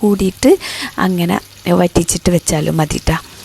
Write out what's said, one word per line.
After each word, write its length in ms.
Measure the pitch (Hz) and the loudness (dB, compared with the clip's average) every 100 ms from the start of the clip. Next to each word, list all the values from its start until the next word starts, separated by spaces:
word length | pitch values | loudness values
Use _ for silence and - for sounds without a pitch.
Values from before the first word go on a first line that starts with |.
കൂടിയിട്ട് 500 | 208 202 190 - 262 370 - - 269 - 185 | 0 0 -2 2 4 4 0 -12 -10 -4 -2
അങ്ങനെ 320 | 180 170 196 - - - 180 | 0 0 -2 -4 -10 -2 2
വറ്റിച്ചിട്ട് 480 | 180 - 170 165 - 175 | 2 0 -2 -2 0 0
വെച്ചാലും 400 | - 156 156 160 | 0 -2 0 0
മതി 180 | 151 - - | -2 -2 -2
ട്ടോ. 120 | 165 - - | -4 -6 -20